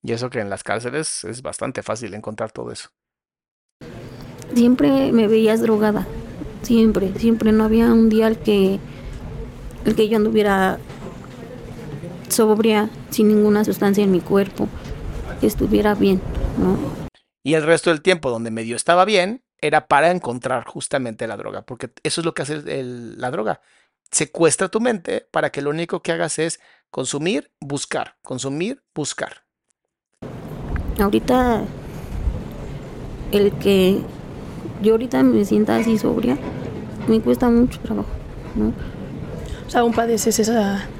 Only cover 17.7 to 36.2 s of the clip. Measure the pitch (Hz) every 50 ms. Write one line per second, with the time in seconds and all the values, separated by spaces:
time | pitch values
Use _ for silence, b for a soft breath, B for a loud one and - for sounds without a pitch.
17.7 | 170 151 - 180 165 151 - 190 185 165 151 131 120 113 117 117 113 113 113 113
18.7 | 120 113 - - 170 180 185 208 214 185 175 196 233 262 _ _ _ _ - 151
19.7 | 147 156 - _ 151 139 151 170 180 180 - 123 120 123 - 127 127 - - -
20.7 | - 143 - - - 139 127 117 110 - 120 113 107 104 104 107 101 98 - -
21.7 | 123 - - 120 _ - _ 151 - - 165 170 - - 147 131 151 151 147 147
22.7 | 143 139 131 123 123 120 117 113 - 110 123 123 139 185 220 104 82 _ _ _
23.7 | _ _ _ _ _ _ _ _ - - 151 - - - 165 156 139 - 190 185
24.7 | - 220 233 254 226 185 165 - 92 110 _ _ - 156 156 147 - 143 139 143
25.7 | 151 160 170 - - 170 - - 165 165 170 160 - - 156 170 - b b b
26.7 | b b b b - - 131 131 - 143 151 180 226 285 - _ _ _ - 139
27.7 | 143 135 - - - 143 - - _ _ _ - 131 127 120 139 139 151 175 220
28.7 | 269 _ _ _ _ 156 147 - - - - - - - _ _ _ _ _ _
29.7 | _ _ _ _ _ _ _ _ _ _ - - - - - - - - - -
30.7 | - - - - - - 202 202 208 226 - - 247 254 254 247 226 202 - -
31.7 | - - - - - - - - - - - - - - - - - - - -
32.7 | - - - - - - - - - - - - - 208 202 202 - - - 196
33.7 | 196 190 185 185 196 - - - - - - - - - - - - - - -
34.7 | - - 196 214 220 220 254 240 - 262 269 262 233 214 202 202 214 208 214 -
35.7 | 226 233 226 233 226 208 - - 240 220